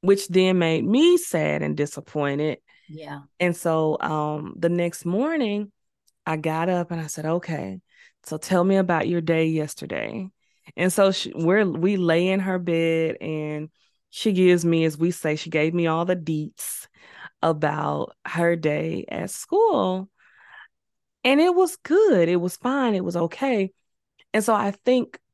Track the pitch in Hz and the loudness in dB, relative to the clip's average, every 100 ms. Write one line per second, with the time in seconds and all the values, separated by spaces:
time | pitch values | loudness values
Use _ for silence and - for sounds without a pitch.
0 | 180 196 - 180 185 185 165 160 120 233 | 4 2 4 2 4 4 2 2 2 4
1 | 330 349 - 165 151 147 151 151 147 - | 6 4 2 -2 0 -2 -2 -2 -4 -6
2 | - 151 143 139 151 143 _ _ _ 156 | -10 -4 -2 -2 -4 -4 _ _ _ -18
3 | 151 143 139 _ 180 170 170 160 156 156 | -14 -16 -16 _ -2 0 -2 0 0 -2
4 | - 156 151 151 - - 170 175 175 - | -2 -2 -2 -4 -8 -4 -2 0 -2 -4
5 | 170 185 285 330 233 208 202 _ _ _ | -4 -2 -2 -2 -2 -4 -8 _ _ _
6 | _ _ - 160 156 160 170 180 170 170 | _ _ -8 -4 -2 -2 0 -2 -2 -6
7 | 156 - 156 170 175 156 95 185 _ _ | -8 -8 -4 -4 -4 -8 -6 -10 _ _
8 | - _ - 156 - 185 180 196 180 170 | -20 _ -10 -10 0 2 4 2 2 0
9 | - 175 160 165 160 160 151 - - - | 0 -2 0 2 2 0 -4 -8 -8 -8
10 | 55 55 190 _ _ _ - - 180 196 | -6 -8 -12 _ _ _ -20 -2 -2 4
11 | 196 190 - - 165 196 202 160 180 202 | 2 2 -6 -2 2 2 2 0 0 0
12 | 175 165 180 190 190 185 175 165 165 165 | 2 2 2 0 -2 -4 -2 0 0 0
13 | 160 - - 156 151 151 156 _ _ _ | -2 -4 -8 -8 -6 -8 -10 _ _ _
14 | _ - 220 185 185 180 165 165 160 147 | _ -4 -2 4 6 6 4 2 2 0
15 | 170 170 160 156 - 160 156 175 170 160 | -2 -2 -4 -4 -2 0 0 0 0 0
16 | 175 180 165 156 151 _ - - - _ | 0 -2 -2 -4 -6 _ -12 -12 -16 _
17 | - - - _ 160 156 151 151 147 147 | -20 -20 -20 _ 0 0 -2 -2 -4 -4
18 | - - - 170 170 170 156 151 160 165 | -6 -10 -10 -2 0 2 0 -2 -4 -6
19 | - - 196 - - 370 453 302 190 185 | -8 -8 -8 -10 -4 2 2 2 0 -2
20 | 196 _ _ _ - - - _ _ _ | -8 _ _ _ -20 -20 -20 _ _ _
21 | _ _ 233 277 339 359 370 - - 339 | _ _ 2 4 4 4 2 0 0 4
22 | 427 220 165 180 180 - 247 277 254 202 | 6 6 4 2 0 -4 -4 0 0 0
23 | 185 175 165 - 277 233 190 _ _ _ | -2 -2 -4 -2 -2 0 -2 _ _ _
24 | _ _ _ 214 220 214 202 196 - 254 | _ _ _ -2 2 2 0 -2 2 2
25 | 240 - _ | 0 -10 _